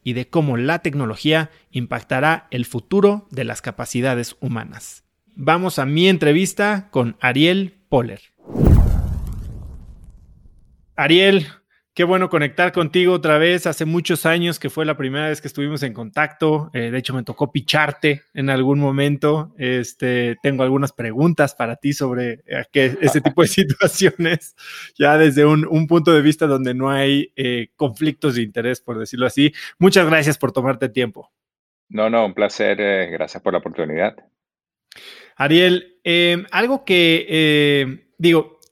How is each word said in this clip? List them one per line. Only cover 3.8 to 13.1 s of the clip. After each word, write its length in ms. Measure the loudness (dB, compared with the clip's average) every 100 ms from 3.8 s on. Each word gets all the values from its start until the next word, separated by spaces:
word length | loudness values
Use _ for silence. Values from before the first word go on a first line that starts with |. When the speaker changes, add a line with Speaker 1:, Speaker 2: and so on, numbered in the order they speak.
| -6 -2 -2 -2 -4 -8
Speaker 1:
humanas. 640 | -8 -8 -10 -16 -20 -20 _ _ _ -6
Vamos 420 | 0 0 0 -2
a 80 | -2
mi 240 | 2 2
entrevista 800 | 4 2 2 0 -2 -2 -2 -4
con 260 | -4 -4 -2
Ariel 560 | -2 2 2 2 -4 _ -2
Poller. 320 | -2 -2 -10 _ _ -10 2 4 6 6 2 -2 -6 -8 -12 -14 -16 -16 -18 -20 -20 -20 -20 -20 -20 -20 _ _ _ _ -4
Ariel, 500 | 2 4 4 2 0 -14 _ _ _ -2
qué 80 |
bueno 260 | 0 0 0
conectar 420 | -2 -2 0 -2
contigo 420 | 0 -2 2 2